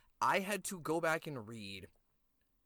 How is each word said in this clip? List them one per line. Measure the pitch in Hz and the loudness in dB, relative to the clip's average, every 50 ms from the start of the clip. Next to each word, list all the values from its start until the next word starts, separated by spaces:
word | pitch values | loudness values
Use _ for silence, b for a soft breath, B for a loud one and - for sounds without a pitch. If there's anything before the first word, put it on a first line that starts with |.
| b b b _ | b b b _
I | 107 127 151 185 | 4 4 4 4
had | 190 185 214 196 180 | 2 0 -2 -2 -4
to | - 202 180 | -6 -8 -6
go | 143 151 156 170 | -2 0 0 2
back | 165 160 156 165 - 165 | 4 2 2 2 0 -6
and | 147 127 107 | -8 -8 -8
read | 104 120 113 104 98 98 95 90 - _ _ _ _ _ _ _ _ _ _ _ _ _ _ _ | -10 -10 -10 -8 -8 -8 -10 -12 -14 _ _ _ _ _ _ _ _ _ _ _ _ _ _ _